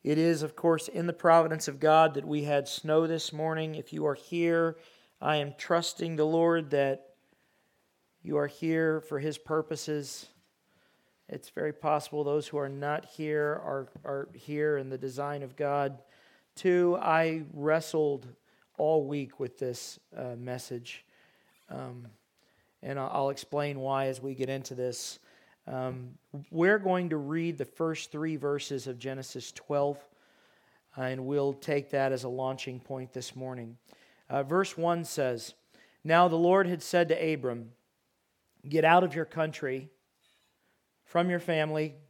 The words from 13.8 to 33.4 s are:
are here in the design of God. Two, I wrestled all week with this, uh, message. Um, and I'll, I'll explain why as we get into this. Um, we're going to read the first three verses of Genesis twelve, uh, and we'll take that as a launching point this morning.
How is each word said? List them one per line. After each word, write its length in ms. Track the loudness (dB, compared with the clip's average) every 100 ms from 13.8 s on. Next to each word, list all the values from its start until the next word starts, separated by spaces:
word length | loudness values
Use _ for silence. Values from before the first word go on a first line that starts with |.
| -6 -12 -8
are 220 | -6 -8
here 460 | -14 -8 -2 0 0
in 100 | -4
the 80 | -6
design 460 | -6 -6 -6 -6
of 120 | -10
God. 440 | -4 0 0 0 -4 _ _ _ _ _
Two, 420 | -2 2 4 4 2
I 440 | 4 4 2 -2 -8
wrestled 760 | -4 0 0 2 0 0 0 -8 -20 _ _ _ -2
all 260 | 2 2
week 340 | 0 -4 -6 -8
with 200 | -8 -6
this, 400 | -6 -6 -12 -16 _ -10
uh, 180 | -10
message. 720 | -8 -8 -8 -8 -12 -10 -16 _ _ _ _ _ _ _
Um, 380 | -12 -12 -14 -18 _ _ _ _ _ _ _
and 180 | -8 -6
I'll, 100 | -2
I'll 180 | 0 0
explain 500 | -2 -4 -2 -2 -4
why 260 | -2 0 0
as 140 | -2
we 140 | -8
get 160 | -4 -4
into 240 | -4 -6
this. 440 | -4 -4 -4 -10 -14 _ _ _ _ -10
Um, 440 | -6 -4 -6 -12 -18 _ -16 -8
we're 280 | 2 4 4
going 300 | 2 0 0
to 80 | -4
read 400 | -2 -2 -2 -4
the 80 |
first 480 | -8 -2 -4 -2 -8
three 240 | -6 -4 -2
verses 500 | -2 -2 -4 -6 -6
of 120 | -8
Genesis 520 | -8 -8 -10 -12 -12
twelve, 480 | -16 -4 0 0 -2 -12 _ _ _ _ _ _ _ _ -6
uh, 40 |
and 240 | -6 -4
we'll 300 | -2 0 0
take 360 | -2 -2 -2 0
that 220 | 0 0
as 120 | 0
a 40 | -4
launching 500 | -4 -4 -4 -8 -10
point 360 | -10 -10 -8
this 200 | -10 -12
morning. 440 | -10